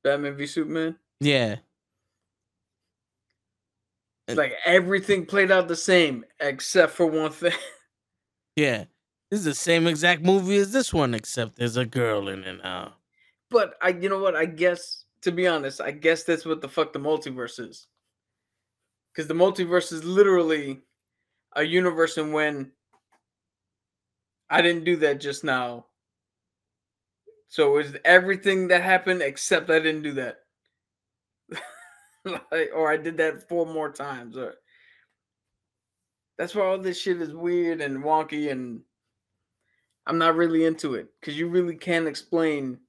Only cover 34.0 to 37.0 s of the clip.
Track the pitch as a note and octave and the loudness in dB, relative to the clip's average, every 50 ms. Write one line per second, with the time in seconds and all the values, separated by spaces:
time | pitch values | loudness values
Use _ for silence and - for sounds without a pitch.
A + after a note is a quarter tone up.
34 | C#3 C#3+ C3+ B2+ A#2+ A#2 A2+ C3 B2 - - _ _ _ _ _ _ _ _ _ | -10 -10 -10 -12 -14 -14 -12 -10 -10 -10 -12 _ _ _ _ _ _ _ _ _
35 | _ _ _ _ _ _ _ _ _ _ _ _ _ _ _ _ _ _ _ _ | _ _ _ _ _ _ _ _ _ _ _ _ _ _ _ _ _ _ _ _
36 | _ _ _ _ _ _ _ - E3 F3 - G#3 F#3+ F#3 F#3+ F#3+ F#3 F#3 F3+ F3+ | _ _ _ _ _ _ _ -8 -8 -6 -2 -2 0 0 0 -2 -2 -6 -6 -4